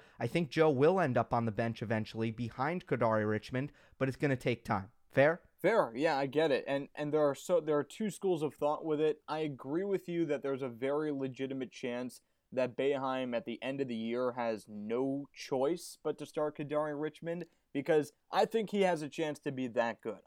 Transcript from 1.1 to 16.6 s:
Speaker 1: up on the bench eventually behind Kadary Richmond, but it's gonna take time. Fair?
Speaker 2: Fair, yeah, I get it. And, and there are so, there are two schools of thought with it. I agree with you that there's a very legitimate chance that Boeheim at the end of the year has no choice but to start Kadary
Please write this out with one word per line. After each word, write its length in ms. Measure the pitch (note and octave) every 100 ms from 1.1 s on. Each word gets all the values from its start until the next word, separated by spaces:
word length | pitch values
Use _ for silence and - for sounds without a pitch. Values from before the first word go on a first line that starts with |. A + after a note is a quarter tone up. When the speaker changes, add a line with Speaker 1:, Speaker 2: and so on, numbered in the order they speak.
| A#2+
Speaker 1:
up 160 | A2
on 120 | A#2+
the 80 | A#2
bench 300 | G#2 A#2 A2
eventually 480 | A2 A2 G#2+ A2+ A2+
behind 560 | A2+ A#2 - C#3+ F3 -
Kadary 420 | B2+ A#2 A2 G#2+
Richmond, 440 | G#2+ - B2+ C#3+ - - -
but 100 | C3+
it's 80 | B2+
gonna 180 | D3 B2+
take 280 | B2 A#2
time. 240 | - G2+ G2 _ _
Fair? 280 | C3+ D3 F3 _ _
Speaker 2:
Fair, 320 | F3 A3 C3
yeah, 220 | A#2 D#3+ C#3
I 100 | C#3
get 240 | C#3+ D#3+
it. 120 | A#2 -
And, 200 | C#3 C#3
and 180 | - D3
there 140 | D3+ D3
are 80 |
so, 260 | C#3 - F3
there 180 | D3+ D3
are 60 |
two 260 | - - G#3+
schools 320 | - G3 E3
of 120 | D3
thought 300 | - D3 D3+
with 160 | D#3+ D3+
it. 200 | D#3 - -
I 120 | D#3
agree 440 | D#3 C3 C3 E3
with 240 | G3+ F3+ F3
you 180 | E3+ D#3
that 160 | C#3
there's 200 | C3+ C3+
a 60 | C3+
very 420 | A2+ C3+ D3 D3+
legitimate 640 | C#3 C3+ B2+ C3+ C3+ B2+
chance 480 | - B2+ A#2+ B2+ - _ _ _
that 240 | B2 B2+ A#2
Boeheim 580 | C3+ C#3 C3 C3 B2+
at 100 | A#2
the 140 | G#2+ A#2
end 180 | C3 C3+
of 80 | B2+
the 60 |
year 380 | A2+ A2+ A#2+ B2+
has 340 | B2 A#2 G#2+ A2
no 580 | G#2 G#2+ A#2+ C3+ C#3 C#3
choice 640 | - - C3+ C#3 E3+ - -
but 140 | D#3 D3
to 80 | D3
start 320 | - D3+
Kadary 400 | D3+